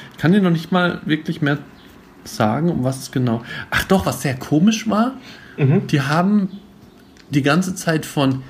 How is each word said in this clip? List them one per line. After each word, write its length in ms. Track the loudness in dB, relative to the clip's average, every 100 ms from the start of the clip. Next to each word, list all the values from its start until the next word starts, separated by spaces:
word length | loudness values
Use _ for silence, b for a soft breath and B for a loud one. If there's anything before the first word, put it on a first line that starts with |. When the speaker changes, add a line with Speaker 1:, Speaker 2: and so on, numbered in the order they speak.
| B -2
Speaker 1:
kann 140 | 2
dir 100 | 4
noch 80 | 4
nicht 220 | 0 0
mal 300 | 0 0 -2 -4
wirklich 360 | -4 -4 -4
mehr 160 | -2 -2 -6 -20 -20 -20 -20 -20
sagen, 460 | -12 -2 0 0 0
um 140 | 0
was 140 | -2 -4
es 140 | -6
genau. 320 | -2 0 -2 -6 B B
Ach 140 | -4
doch, 220 | 2 2 2
was 160 | -2
sehr 140 | -4 -4
komisch 540 | 0 2 4 2 0
war, 260 | 0 0 -2 B B B B
Speaker 2:
Mhm. 280 | 2 2 2
Speaker 1:
die 140 | 0
haben 480 | 0 2 2 2 0 -6 -20 -20 -20 -20 -20 -20 -4
die 120 | 0
ganze 320 | 2 2 0 -4
Zeit 300 | -2 -2 -2
von 360 | 0 0 0 -6